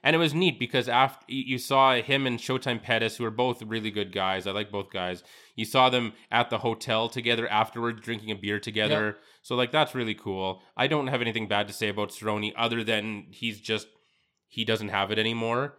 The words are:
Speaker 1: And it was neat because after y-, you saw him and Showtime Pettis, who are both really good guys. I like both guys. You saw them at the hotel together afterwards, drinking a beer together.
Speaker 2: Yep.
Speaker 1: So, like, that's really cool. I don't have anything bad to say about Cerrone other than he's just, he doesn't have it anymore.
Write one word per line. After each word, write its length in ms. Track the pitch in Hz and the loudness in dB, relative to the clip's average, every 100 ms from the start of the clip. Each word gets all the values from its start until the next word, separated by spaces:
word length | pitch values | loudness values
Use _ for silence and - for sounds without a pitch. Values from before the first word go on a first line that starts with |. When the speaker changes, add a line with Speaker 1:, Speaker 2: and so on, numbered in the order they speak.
Speaker 1:
And 120 | 135 | 2
it 40 | 165 | 4
was 160 | 165 | 4
neat 240 | 151 185 - | 2 2 2
because 280 | 123 131 120 | 0 0 2
after 360 | 120 131 - - | 4 4 2 -8
y-, 160 | 131 131 | -6 -4
you 100 | 127 | -4
saw 360 | - 135 135 | 2 6 6
him 320 | 123 113 139 135 | 6 2 0 0
and 120 | 117 | -2
Showtime 440 | - 127 127 117 | -2 -2 -2 -4
Pettis, 340 | - 113 113 - | 0 0 0 -2
who 80 | |
are 60 | 117 | -4
both 320 | 107 127 117 | 0 0 -2
really 280 | 110 113 107 | -6 -6 -4
good 220 | 104 98 | -4 -4
guys. 340 | 98 95 95 95 | -2 0 0 -2
I 40 | |
like 200 | 98 104 | -4 -4
both 200 | 101 98 | -6 -6
guys. 340 | 95 90 90 - - - - | -6 -6 -6 -12 -20 -14 -8
You 80 | |
saw 240 | 107 131 127 | 0 4 6
them 240 | 123 113 - - | 4 -2 -6 -2
at 200 | 113 120 | 0 2
the 80 | 110 | 0
hotel 500 | 120 110 - 110 113 | -2 -4 -2 0 0
together 400 | 131 117 117 117 | -2 0 0 2
afterwards, 540 | 107 110 117 117 113 | 2 0 0 -4 -4
drinking 280 | 113 113 107 | -6 -8 -6
a 40 | |
beer 260 | 98 101 104 | -6 -2 -4
together. 460 | 113 107 107 104 107 | -2 -2 2 2 0
Speaker 2:
Yep. 100 | 104 - _ | -4 -14 _
Speaker 1:
So, 140 | - 123 | -4 0
like, 140 | 123 | 2
that's 240 | 156 147 | 2 0
really 200 | 131 110 | 0 -4
cool. 460 | 104 - 95 95 92 - - | -4 -6 -4 -4 -4 -6 -2
I 100 | 135 | 0
don't 200 | 151 131 | 2 0
have 160 | 131 | 0
anything 260 | 117 110 104 | 0 -2 0
bad 180 | 104 101 | 0 -2
to 40 | |
say 160 | 98 107 | -2 -2
about 220 | 104 104 | -2 -4
Cerrone 420 | - 107 104 107 - | -4 -4 -2 -2 -2
other 280 | 117 117 | -2 0
than 420 | 110 107 107 104 - | 0 0 -2 -8 -12
he's 280 | - 117 104 | -8 -6 -6
just, 260 | - 107 - _ _ _ _ _ _ | -4 -4 -6 _ _ _ _ _ _
he 180 | - 110 | -4 0
doesn't 240 | 110 104 | 0 0
have 200 | 101 98 | 0 0
it 80 | 107 | 0
anymore. 580 | 110 117 113 120 139 | 0 0 0 0 -2